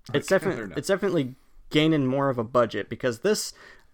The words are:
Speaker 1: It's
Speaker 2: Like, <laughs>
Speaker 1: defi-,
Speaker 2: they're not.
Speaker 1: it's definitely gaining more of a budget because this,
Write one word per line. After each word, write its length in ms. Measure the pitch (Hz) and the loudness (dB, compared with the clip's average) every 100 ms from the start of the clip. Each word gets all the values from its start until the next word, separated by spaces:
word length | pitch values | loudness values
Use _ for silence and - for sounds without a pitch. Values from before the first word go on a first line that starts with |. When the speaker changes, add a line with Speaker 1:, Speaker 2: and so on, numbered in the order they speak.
| - | -4
Speaker 1:
It's 160 | 147 - | -4 2
Speaker 2:
Like, 120 | 190 | 2
<laughs> 20 | |
Speaker 1:
defi-, 120 | 196 147 | 2 -4
Speaker 2:
they're 120 | 101 | -6
not. 100 | 147 | -6
Speaker 1:
it's 100 | 139 | -2
definitely 480 | 190 202 170 127 131 - - - | 0 0 0 -2 -6 -20 -20 -4
gaining 360 | 151 156 156 131 | 2 2 2 2
more 220 | 135 139 | 0 0
of 80 | 123 | -2
a 80 | 117 | 0
budget 420 | 127 113 101 - | 2 2 0 -6
because 320 | 117 131 117 | -4 -4 0
this, 320 | 202 214 - - - - - | 0 0 -2 -12 -20 -20 -8